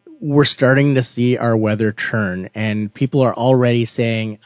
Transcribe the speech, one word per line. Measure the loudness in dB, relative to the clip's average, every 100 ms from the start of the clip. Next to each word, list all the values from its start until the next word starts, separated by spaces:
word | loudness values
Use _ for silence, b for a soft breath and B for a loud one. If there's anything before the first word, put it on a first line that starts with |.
| -20 -12
we're | 0 2
starting | 2 2 2 4 4
to | 2
see | -2 -2 0 0
our | 0 0
weather | 0 0 -2
turn. | -4 -4 -4 -4 -6 -8
And | -6 -4 -4 -6
people | -4 -2 0
are | 0
already | 0 2 2 2 0 -2
saying, | -2 -2 -2 -4 -8